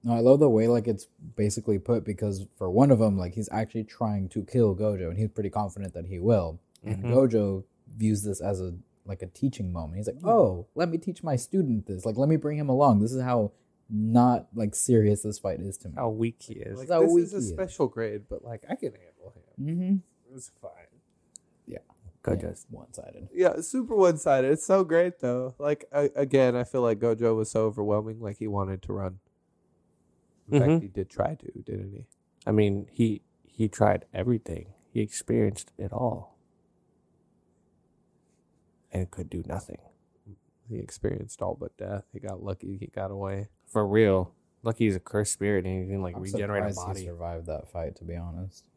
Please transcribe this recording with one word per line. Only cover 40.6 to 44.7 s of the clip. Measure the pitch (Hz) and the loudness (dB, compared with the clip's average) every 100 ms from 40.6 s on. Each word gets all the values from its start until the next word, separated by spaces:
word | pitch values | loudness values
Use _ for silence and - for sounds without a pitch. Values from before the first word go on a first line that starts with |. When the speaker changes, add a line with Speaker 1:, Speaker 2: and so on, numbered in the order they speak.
| 117 | -12
Speaker 3:
He | 113 | -12
experienced | - - 107 98 - - | -12 -6 -4 -4 -8 -8
all | 95 - | -6 -6
but | - _ | -12 _
death. | 98 101 - | -8 -8 -10
He | 104 | -14
got | 101 95 | -12 -10
lucky. | 101 95 - 98 | -8 -8 -10 -12
He | - | -12
got | - 98 | -8 -8
away. | 98 98 98 107 _ _ | -6 -6 -6 -10 _ _
Speaker 2:
For | 110 101 | -2 4
real. | 107 107 95 90 _ _ _ | 6 6 4 0 _ _ _
Lucky | 117 | -6